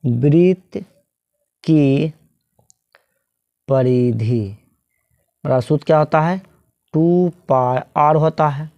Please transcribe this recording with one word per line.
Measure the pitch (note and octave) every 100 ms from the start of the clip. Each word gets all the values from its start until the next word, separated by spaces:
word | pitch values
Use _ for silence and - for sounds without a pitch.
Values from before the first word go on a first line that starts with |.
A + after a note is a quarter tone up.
| B2+
वृत्त | A#2+ C#3+ D#3+ F3+ F#3 _ G3 F#3+ _ _ _ _ _ _ _
की | - D#3 C#3 C#3 D#3 - _ _ _ _ _ _ _ _ _ _ _ _ _ _ -
परिधि | C3+ B2+ B2 B2 A2+ A2+ A#2+ G2+ G2+ _ _ _ _ _ _ _ _ C#3+
बड़ा | B2+
सूत्र | A#2+ D3+ -
क्या | D#3
होता | D3+ D#3+
है? | D#3+ F#3 - _ _ _ _
टू | D#3 E3 F3 F3+ - -
पाई | C3 B2+ B2+ - D3+
आर | D3+ D#3
होता | D#3 D#3 D3+
है। | C#3 D#3